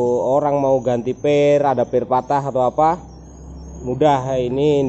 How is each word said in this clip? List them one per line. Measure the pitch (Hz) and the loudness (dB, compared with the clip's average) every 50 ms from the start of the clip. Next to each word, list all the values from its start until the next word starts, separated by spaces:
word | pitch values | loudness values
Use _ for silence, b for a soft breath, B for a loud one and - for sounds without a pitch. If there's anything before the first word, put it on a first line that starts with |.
| 123 120 123 120 | 2 0 0 0
orang | 87 117 131 143 147 143 139 143 | 0 0 0 0 2 0 0 0
mau | 139 135 135 131 120 | 2 2 0 2 0
ganti | 127 123 120 113 123 - | 0 -2 -2 -2 -4 -6
per, | 95 120 147 147 147 147 147 143 143 143 | -2 0 0 2 4 4 4 4 4 2
ada | 139 135 120 120 | 2 2 0 0
per | - - 123 120 - | 0 0 -2 0 2
patah | 127 127 123 - 143 143 135 | 0 0 0 0 -2 -2 -2
atau | 139 120 127 127 | -2 0 0 0
apa, | 123 113 - 151 160 170 180 - - - - - - - - - - - - - - - - - | 0 2 2 2 2 2 0 -6 -14 -18 -20 -20 -20 -20 -18 -18 -18 -16 -16 -16 -16 -14 -10 -8
mudah, | 123 123 131 147 151 143 135 127 135 135 | -6 -2 2 2 4 4 2 0 -2 -2
ini | 131 127 120 123 135 143 151 147 143 139 | -2 -2 -2 -2 0 2 2 2 2 2